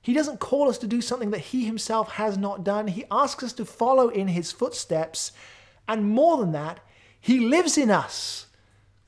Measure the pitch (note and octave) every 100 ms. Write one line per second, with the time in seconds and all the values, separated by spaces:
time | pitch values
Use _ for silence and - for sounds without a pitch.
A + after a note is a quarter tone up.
0 | - C4 D4+ B3 - C#4+ C#4+ A3+ A3 A#3+
1 | A#3 B3+ G#3 G#3 - B3+ A3 A3+ - A3+
2 | G#3+ - G#3+ G3 G3+ F#3+ F#3 G#3 G#3+ F3+
3 | - G#3+ C#4+ - B3 - A3 - A#3 C4
4 | A#3+ G#3+ G3 F3 E3 - A#3+ - - D#3+
5 | D#3+ - - - - - - _ - A3
6 | G#3 A3 D#4+ D#4 F#3 D3+ D3+ F3 _ _
7 | _ _ - B3+ A#3 D#4+ E4+ D4+ B3 F3+
8 | - - - - - _ _ _ _ _